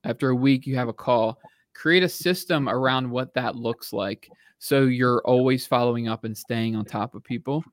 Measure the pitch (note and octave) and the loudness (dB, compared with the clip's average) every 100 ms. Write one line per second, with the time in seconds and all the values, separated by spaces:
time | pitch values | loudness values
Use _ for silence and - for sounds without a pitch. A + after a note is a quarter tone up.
0 | C3 A#2 C3+ B2+ C3+ C3 C3 C3 A#2+ A2 | -8 -2 0 2 2 2 0 -4 -4 -4
1 | - A#2+ A2 A2 - _ _ - D#3 F3 | 0 2 2 -2 -14 _ _ -6 2 4
2 | F3+ - F3 F#3 - D#3+ C3 B2 C3 C3 | 2 0 -2 -2 0 -2 0 0 2 0
3 | B2+ A#2+ B2+ - A#2 A#2+ A#2 A#2 - A2+ | -2 -4 -4 -4 -4 -4 -4 -4 -6 -4
4 | G2 G2 - _ _ _ - C#3 C3 B2+ | -4 -6 -12 _ _ _ 0 4 4 4
5 | B2+ A#2+ - B2 C3 C3 - B2+ A#2+ A#2+ | 2 2 4 4 4 2 0 0 2 0
6 | A#2 A2+ A2+ G#2+ - A#2 A2+ A2 G#2 A2 | -2 -4 -8 -10 -6 -2 -2 -2 -4 -6
7 | G#2 G2+ - A#2+ - D3 - | -6 -8 -8 -8 -4 -6 -6